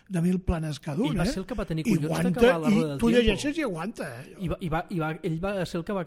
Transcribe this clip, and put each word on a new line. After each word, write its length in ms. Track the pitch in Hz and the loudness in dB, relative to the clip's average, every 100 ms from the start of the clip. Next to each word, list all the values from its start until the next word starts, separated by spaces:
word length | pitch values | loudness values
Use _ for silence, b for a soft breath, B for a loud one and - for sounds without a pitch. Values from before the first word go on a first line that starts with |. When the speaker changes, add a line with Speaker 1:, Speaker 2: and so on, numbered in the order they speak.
| - | -4
Speaker 1:
de 140 | 180 | 0
Mil 180 | 175 185 | 2 2
planes 400 | 190 170 160 139 | 0 -2 -4 -8
cada 220 | - 143 | -6 -2
un, 80 | 269 | 0
Speaker 2:
Ell 60 | 208 | 0
va 40 | 180 | 0
Speaker 1:
eh? 60 | |
Speaker 2:
ser 60 | 185 | -2
el 20 | 185 | -6
que 80 | 214 | -8
va 60 | 196 | -4
tenir 160 | 160 226 | -2 0
Speaker 1:
I 40 | |
Speaker 2:
collons 140 | 175 151 | 0 0
Speaker 1:
aguanta, 340 | 160 185 175 | 0 0 4
Speaker 2:
d'acabar 220 | 233 - | 4 6
La 80 | - | 4
Speaker 1:
i 20 | |
Speaker 2:
Rueda 140 | 202 - | 4 2
del 100 | 139 | 2
Speaker 1:
tu 80 | 233 | 4
Speaker 2:
Tiempo. 100 | 240 | 6
Speaker 1:
llegeixes 380 | 220 196 294 311 | 4 2 -2 -2
i 40 | 269 | -2
aguanta, 420 | 170 185 - 170 120 | -4 -6 -8 -10 -10
eh? 120 | 151 - | -16 -8
Speaker 2:
I 80 | 175 | -6
va, 100 | 180 | -4
i 80 | 175 | -2
va, 160 | 160 - | -4 -4
i 100 | 175 | -4
va, 80 | 156 156 | -4 -4
ell 160 | 185 160 | -4 -2
va 100 | 196 202 165 | -2 -4 -4
ser 120 | 175 | -4
el 40 | 165 | -4
que 80 | |
va 80 | 196 | -4